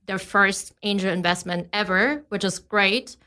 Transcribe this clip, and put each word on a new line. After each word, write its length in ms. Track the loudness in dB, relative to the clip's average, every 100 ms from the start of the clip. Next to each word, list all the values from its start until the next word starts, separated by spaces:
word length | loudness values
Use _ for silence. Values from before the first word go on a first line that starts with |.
| -8
their 100 | -8
first 560 | 0 4 4 2 -6 _
angel 300 | -2 0 0
investment 560 | 0 0 -2 -2 -6 -4
ever, 520 | -4 0 2 2 0 -6
which 140 | -2
is 140 | -2 -4
great 600 | -2 2 2 2 -4 -20